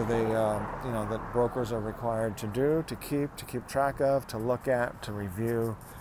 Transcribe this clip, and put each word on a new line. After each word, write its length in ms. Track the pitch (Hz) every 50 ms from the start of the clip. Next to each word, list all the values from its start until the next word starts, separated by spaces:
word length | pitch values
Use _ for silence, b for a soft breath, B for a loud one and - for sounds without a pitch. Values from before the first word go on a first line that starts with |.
| 113
the, 280 | 107 117 117 113 110 110
uh, 320 | 113 110 107 107 104 104 107 - - -
you 80 | 131
know, 140 | 117 110 107 101
that 220 | 110 107 - -
brokers 400 | - 120 120 117 - 131 123 110
are 80 | 120 110
required 580 | 104 110 101 - 120 117 113 110 113 113 101 -
to 100 | 117 107
do, 360 | 101 123 135 147 156 160 160 -
to 80 | 120
keep, 400 | - - - 147 143 143 143 -
to 100 | - -
keep 220 | - - 123 113 -
track 320 | - 139 139 139 135 -
of, 240 | 143 135 139 135 131 -
to 100 | - 110
look 300 | 110 123 123 123 - 139
at, 340 | 127 120 120 - - - -
to 80 | -
review, 640 | 104 104 101 95 90 104 113 113 117 117 113 113 110 B B B B B